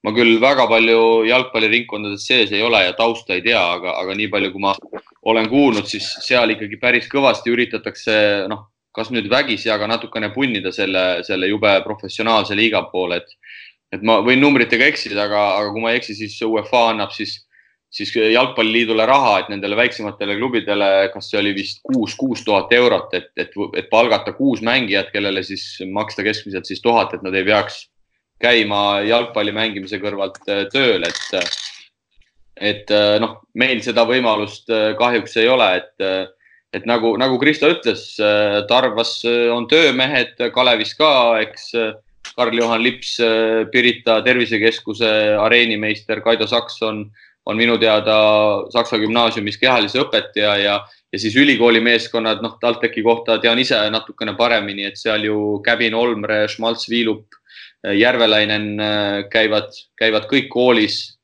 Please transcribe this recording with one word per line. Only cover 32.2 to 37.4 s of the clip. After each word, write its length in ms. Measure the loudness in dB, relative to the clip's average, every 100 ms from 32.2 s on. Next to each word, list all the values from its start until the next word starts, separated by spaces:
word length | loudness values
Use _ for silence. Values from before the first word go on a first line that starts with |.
| _ _ _ -6
et, 320 | -4 -4 0
äh, 240 | 2 4 2
noh, 140 | 0 -6 _ -2
meil 240 | 0 0 0
seda 180 | 2
võimalust, 640 | 2 2 2 0 -2 -10 -4
äh, 240 | 0 0 0
kahjuks 380 | 0 0 -2 0
ei 80 | 2
ole, 220 | 4 2 0
et, 140 | -4 _
äh, 220 | -2 -2 -6 _ _ _ _ -8
et 140 | -2
nagu, 240 | 0 2 0
nagu 220 | 0
Kristo 300 | 2